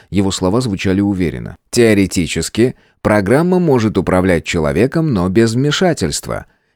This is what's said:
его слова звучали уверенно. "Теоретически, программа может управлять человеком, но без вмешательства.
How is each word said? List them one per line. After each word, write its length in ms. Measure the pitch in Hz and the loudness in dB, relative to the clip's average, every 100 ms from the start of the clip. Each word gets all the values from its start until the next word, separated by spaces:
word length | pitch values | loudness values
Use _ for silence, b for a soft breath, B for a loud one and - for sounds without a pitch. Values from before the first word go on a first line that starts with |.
| b | b
его 220 | 90 98 | -2 -2
слова 300 | - 92 113 | -2 -2 -2
звучали 400 | 131 95 98 95 | -2 -4 -2 0
уверенно. 560 | 101 92 82 62 53 - - | 0 -2 -4 -6 -12 -16 -6
"Теоретически, 1040 | 123 113 101 95 95 78 82 - - 131 b b b | 2 4 6 4 0 -4 -4 -4 0 -2 b b b
программа 580 | - 104 95 131 180 185 | 0 0 2 2 2 2
может 380 | 170 127 107 95 | 2 2 2 0
управлять 480 | - 92 92 85 - | 0 0 2 0 -2
человеком, 680 | 85 76 73 123 170 160 | -4 -2 0 0 0 -2
но 140 | 104 90 | 0 0
без 240 | 101 113 | 2 2
вмешательства. 920 | 120 147 147 185 147 82 - - 57 - _ _ | 0 -2 0 -2 0 -4 -6 -8 -10 -12 _ _